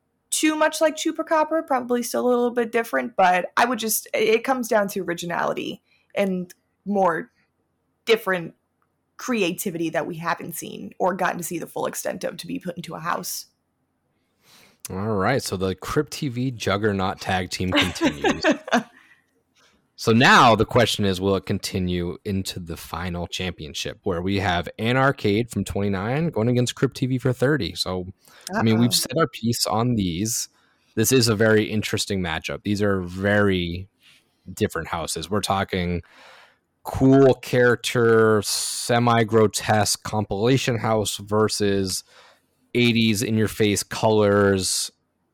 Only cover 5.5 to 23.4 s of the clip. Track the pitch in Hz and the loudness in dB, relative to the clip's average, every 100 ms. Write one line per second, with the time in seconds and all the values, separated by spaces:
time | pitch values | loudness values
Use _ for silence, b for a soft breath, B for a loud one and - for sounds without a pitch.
5.5 | 165 - - _ _ _ - 202 180 180 | -4 -8 -10 _ _ _ -4 -2 -4 -6
6.5 | - _ _ 190 202 185 160 - _ _ | -14 _ _ -4 0 2 0 -8 _ _
7.5 | _ _ _ _ _ - 214 190 185 160 | _ _ _ _ _ 0 0 0 -4 -4
8.5 | - _ _ _ _ _ - - 233 175 | -14 _ _ _ _ _ -14 -4 0 0
9.5 | 175 196 165 165 165 151 160 170 170 - | -2 -6 -4 -4 -4 -6 -6 -6 -6 -8
10.5 | - - - 202 - 185 185 180 175 165 | -12 -12 -14 -12 -2 -2 0 -2 -4 -8
11.5 | 165 170 156 - - - - - - 170 | -8 -8 -6 -6 -6 -8 -6 -8 -10 -10
12.5 | 175 180 175 170 - 165 180 185 - - | -10 -10 -12 -12 -10 -6 -6 -6 -10 -14
13.5 | _ _ _ _ _ _ _ _ _ b | _ _ _ _ _ _ _ _ _ b
14.5 | b b b - 92 107 101 98 131 - | b b b -12 -8 -4 -2 0 0 -2
15.5 | 95 95 92 - 151 147 - 147 120 131 | -4 -4 -4 -4 -4 -4 -6 -8 -4 -6
16.5 | 113 107 101 107 98 92 - - 92 92 | -4 -2 0 0 0 -2 -4 -4 -2 -2
17.5 | - 90 92 90 - 320 - - 80 - | -4 -2 0 0 0 -2 -2 -4 0 0
18.5 | - - 233 - b b b b b _ | -2 0 -4 -4 b b b b b _
19.5 | _ b b _ - - 113 151 214 127 | _ b b _ -4 2 4 8 8 8
20.5 | 107 110 123 113 - 101 90 98 95 - | 6 4 4 2 2 0 0 2 0 0
21.5 | 98 - 95 90 87 87 - 107 95 92 | -4 -4 -4 -2 -2 -4 -6 -4 -4 -4
22.5 | - 85 78 - 80 90 87 85 - | -10 -10 -12 -10 -8 -6 -6 -8 -6